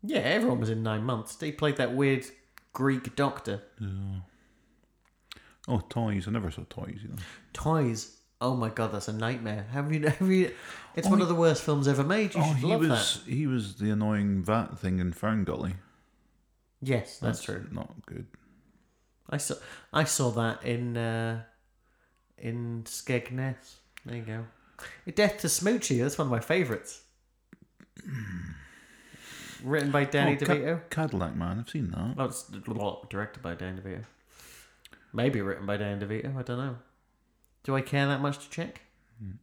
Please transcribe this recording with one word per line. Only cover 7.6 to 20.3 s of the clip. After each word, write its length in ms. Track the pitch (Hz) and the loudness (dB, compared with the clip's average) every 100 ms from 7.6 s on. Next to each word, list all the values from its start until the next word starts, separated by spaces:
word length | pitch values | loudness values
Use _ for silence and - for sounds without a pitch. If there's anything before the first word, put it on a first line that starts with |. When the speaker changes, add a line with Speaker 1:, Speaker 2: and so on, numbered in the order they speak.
| 151 160 131 110 - - _ _ | 0 2 2 0 -6 -16 _ _
Speaker 1:
Oh 140 | 123 127 | -2 0
my 140 | 113 | 0
god, 220 | 110 113 | 0 -2
that's 160 | 101 98 | -2 -4
a 40 | |
nightmare. 540 | 107 110 127 113 107 101 | -2 -2 -2 -4 -6 -4
Have 220 | 131 143 | -4 0
you? 160 | 156 151 | 2 2
Have 220 | 143 190 | 4 4
you? 200 | 190 180 - - - - - | 6 4 0 -14 -14 -10 -2
It's 100 | 180 | 6
Speaker 2:
Oh, 40 | |
Speaker 1:
one 80 | 202 | 6
Speaker 2:
he 60 | |
Speaker 1:
of 40 | 180 | 6
the 60 | |
worst 280 | 170 165 151 | 6 6 6
films 260 | - 147 139 | 4 4 6
ever 160 | 135 | 4
made. 300 | 139 202 208 | 4 4 2
You 60 | 175 | 2
Speaker 2:
Oh, 60 | 151 | 4
Speaker 1:
should 80 | 147 | 4
Speaker 2:
he 100 | 143 | 4
Speaker 1:
love 140 | - | 4
Speaker 2:
was, 80 | 160 120 98 - - | 6 4 4 0 -2
Speaker 1:
that. 40 | |
Speaker 2:
he 160 | 123 151 | 0 2
was 280 | 127 104 98 | 2 0 -2
the 140 | 104 | 0
annoying 520 | 104 107 107 101 98 | 2 4 4 4 2
vat 360 | 90 110 107 - | 4 2 2 -2
thing 200 | 95 92 | 0 2
in 140 | 90 | 0
Ferngully. 640 | 85 104 110 90 - 90 92 - _ _ _ _ _ _ _ _ _ | 0 0 0 0 0 -2 -4 -10 _ _ _ _ _ _ _ _ _
Speaker 1:
Yes, 380 | 131 127 95 - | 0 0 0 -4
that's 220 | 113 - | -2 -2
Speaker 2:
That's 20 | |
Speaker 1:
true. 220 | - 101 98 | -4 -8 -8
Speaker 2:
not 220 | - - - - | -8 -10 -12 -14
good. 200 | - 104 - _ _ _ _ _ _ _ _ - | -12 -12 -16 _ _ _ _ _ _ _ _ -6
Speaker 1:
I 80 | 143 | -4
saw, 200 | - 135 - - - | -4 -6 -8 -18 -4
I 120 | 147 | 0
saw 260 | 156 - 131 | 2 2 2